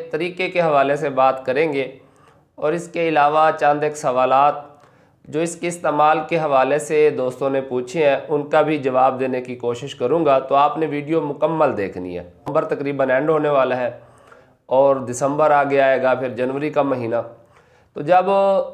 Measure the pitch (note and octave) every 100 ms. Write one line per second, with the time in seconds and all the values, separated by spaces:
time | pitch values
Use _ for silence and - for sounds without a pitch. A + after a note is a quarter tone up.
0 | E3 D#3 F3+ F3 F#3 F3+ E3 D3 C3+ D3
1 | D3+ C3 C3 C3 - B2+ D#3+ C#3 C3 -
2 | - _ _ _ _ - D3+ E3+ E3+ E3+
3 | E3 D3+ D3 D3+ D#3 D#3 D3 D3 D3+ D3
4 | C#3+ B2+ B2+ C3+ D3 C#3+ - - _ _
5 | _ _ - C#3+ E3+ E3+ F3 F3 D#3+ D3
6 | D3+ E3 E3 E3+ D#3 C3+ C3 D3 D3+ D#3
7 | D3+ C3 B2+ B2+ C#3 C3+ C3+ B2 B2+ E3+
8 | D3 C3+ - D3 C#3+ D#3 D3+ D3+ C3 B2+
9 | C3 B2 C3 B2+ B2+ A#2+ A#2+ A#2+ C#3+ -
10 | B2 D#3+ D3+ C3+ C3+ C#3 D3 D3+ D#3 C#3+
11 | C#3+ E3 D3 C#3 D3+ D#3+ D3 G2+ F#2+ F#2
12 | F2+ F2 E2+ - - D3 D#3 C3 C#3+ C#3
13 | C3 B2+ D3+ D#3 D3 C#3+ B2+ B2+ B2 -
14 | - - - - _ _ - B2+ C#3 C3+
15 | A#2+ A#2+ C#3 D3 D3+ C#3+ C#3 C#3 C3+ C3
16 | B2+ B2 C3 A2+ B2+ C3+ D3+ D3 C#3 C3
17 | A2+ A#2 A2+ - _ _ _ _ _ -
18 | D3 F3+ F#3 G3 G3 F#3+ F3+